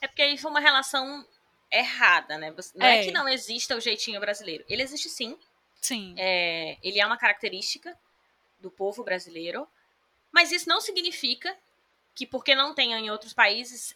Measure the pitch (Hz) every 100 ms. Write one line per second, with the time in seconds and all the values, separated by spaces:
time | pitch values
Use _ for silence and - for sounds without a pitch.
0 | 269 - 285 285 294 294 294 269 269 277
1 | 269 285 - _ _ _ _ 220 247 -
2 | 226 175 151 156 156 165 - - 254 226
3 | 190 170 269 262 - 233 - 240 226 214
4 | - 208 202 208 196 156 - 214 269 285
5 | - - 226 302 _ _ _ _ - 240
6 | 190 180 190 180 170 165 160 - 185 202
7 | 208 233 226 202 208 185 - - 339 349
8 | _ _ _ _ _ _ 185 - 196 208
9 | 208 185 175 170 170 220 302 _ _ _
10 | _ _ _ 339 339 349 349 370 427 370
11 | 349 - 233 247 349 381 _ _ _ _
12 | _ - 254 262 - 269 285 294 247 226
13 | 214 214 220 - 214 214 247 247 -